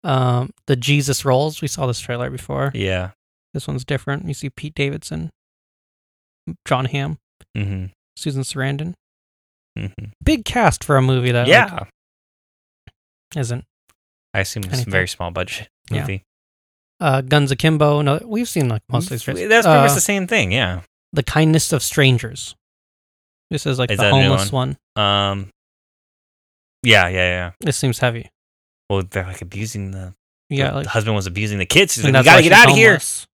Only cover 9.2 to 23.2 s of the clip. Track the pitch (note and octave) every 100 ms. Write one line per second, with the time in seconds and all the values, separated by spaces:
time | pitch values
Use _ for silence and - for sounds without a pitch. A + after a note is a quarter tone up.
9.2 | _ _ _ _ _ - G2 - G#2+ -
10.2 | - D4+ - B3 G3+ - - C#3 C3 C3
11.2 | B2 A#2+ B2 G3+ - F3 G2 _ _ _
12.2 | _ _ _ _ _ _ _ _ _ _
13.2 | _ D3+ A#2 A#2+ - _ _ _ _ _
14.2 | _ - F#2 - F#2 C3 A2 F#2+ F2+ -
15.2 | F2 F2 F2+ - - _ _ D2 - F#2+
16.2 | _ _ _ _ _ _ _ _ E3 C3+
17.2 | C3 D3 C#3 C#3 D#3+ D#3 D3 D3 D3 D3
18.2 | A#3+ G#3+ B3 F3 C3 A2 _ B2+ F3 A#2+
19.2 | - F3+ F#3+ A3+ G3+ D3+ C#3 C#3+ - G3+
20.2 | F#3 A3+ G2+ A2+ G2 F2+ - _ _ -
21.2 | - D3+ D#3 D#3+ - D3 - - C3+ B2
22.2 | A#2 B2+ - - _ _ _ _ _ _